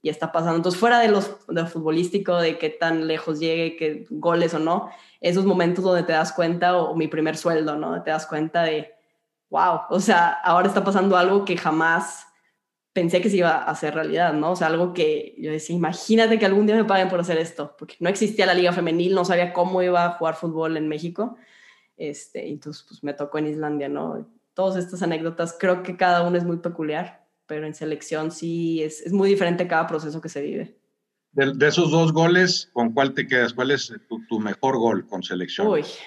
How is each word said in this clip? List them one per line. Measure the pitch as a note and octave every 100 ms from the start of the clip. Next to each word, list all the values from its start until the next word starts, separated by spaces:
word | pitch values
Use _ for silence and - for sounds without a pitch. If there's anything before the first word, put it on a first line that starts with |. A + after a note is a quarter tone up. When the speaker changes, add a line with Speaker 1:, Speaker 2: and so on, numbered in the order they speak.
Speaker 1:
y | D#3
está | D3+ D#3+
pasando. | E3+ E3 E3
Entonces, | F3 F3
fuera | A#3 A#3+
de | A3+
los, | G3+ - - -
de | E3
lo | E3+
futbolístico, | E3 D#3 D#3+ F3+ G3+ F#3+ F3
de | E3 E3
qué | D#3+
tan | - E3 E3 D#3+
lejos | D#3 E3+ D3+
llegue, | E3 E3 E3 E3
qué | D#3+ D3+ -
goles | D3+ E3+ E3+ E3
o | E3
no, | D#3+ F#3 - - - _
esos | E3+ F3+ F#3+
momentos | F3+ E3+ F3+
donde | F#3 F3
te | F3
das | D#3+ E3+
cuenta, | - E3 F3 F3+ F3+
o, | D#3
o | D#3+
mi | D#3
primer | D#3+ D#3+ E3
sueldo, | E3+ D#3+ D#3 D3
¿no? | E3 E3
Te | -
das | D#3 -
cuenta | D3+ D#3+ E3+
de, | D#3+ D3+ D3+ _ _ _ _ _ _
"Guau, | D#3+ F3+ E3 -
o | F3+
sea, | G3+ F3+ E3+
ahora | - F3+ F3 G3
está | G3+ G3
pasando | G3 G3 F3+
algo | F3+ G3+
que | G3 F3+
jamás | E3+ D#3 E3 E3+ F3+ - - _ _ _ _ _ _
pensé | - E3+ F3+
que | G3+
se | F#3+
iba | E3+
a | D#3+ -
hacer | D#3 D3+ D#3
realidad", | D#3 D#3+ E3+
¿no? | D3+ D#3
O | F3+
sea, | E3
algo | E3 F3+
que | F3 D#3 D3+ C#3 -
yo | D#3
decía, | D#3 D#3 F3
"Imagínate | D#3+ E3+ - A3 A3+ A3+
que | G3+
algún | G3 G#3+
día | A3
me | G#3+
paguen | G3 F#3
por | F3+
hacer | F3 D#3+
esto", | E3 - D3 _
porque | D3+ -
no | E3+
existía | G3 G#3+ G#3+ F#3+
la |
liga | F3+ F3
femenil, | F3 E3+ E3 F3+
no | F#3+ F3
sabía | F3 F3
cómo | F3+ F3+ F#3
iba | F3+ F3 F3
a |
jugar | E3+ D#3+ D#3+
fútbol | E3+ D#3+ D#3+ D#3+
en | D#3
México. | D#3 E3+ F3 A#3 - _ _ - _ _ _
Este, | D#3 D3 - - -
entonces, | D3 D3+ E3 _
pues, | -
me | D3
tocó | C#3+ D3 D3+
en | D3+
Islandia, | D3+ D3+ D3 C#3
¿no? | C#3+ D#3+ D#3 - _ _
Todas | - F#3+ F#3
estas | F3 F#3
anécdotas, | F3 E3 E3 E3 E3+ -
creo | F#3+ F3+
que | F#3 F3
cada | F#3 F3
una | F3 F3
es | F3
muy | E3+
peculiar, | F3 F3 D#3 D3+ F#3 - _ _ _
pero | D3+ D#3
en |
selección | D3+ D#3+ D3 - D#3 D#3+
sí | D#3+ E3+ E3+ E3 D#3+
es, | D#3 D#3
es | F3
muy | G3 G3
diferente | G3 F3 F3 F3
cada | E3 D#3+
proceso | D#3+ D#3 D#3+
que | D#3+
se | C#3+
vive. | D3 D#3+ - _ _ _ _ _ _
Speaker 2:
De, | C3+ C3+ C3+
de | D3
esos | D3 D#3+
dos | D#3+ D#3+
goles, | D#3 E3 F3+ F3+ - -
¿con | B2 A#2
cuál | A2+ C3+
te | C3+ A#2
quedas? | B2+ A#2
¿Cuál | A#2+ C3
es | C3+ - A2 _
tu, | A2+ -
tu | A2+
mejor | G#2+ F#2+ C3 B2+
gol | A2+ G2 -
con | F#2
selección? | - F#2 F2+ - G#3+
Speaker 1:
Uy, | E3+ - -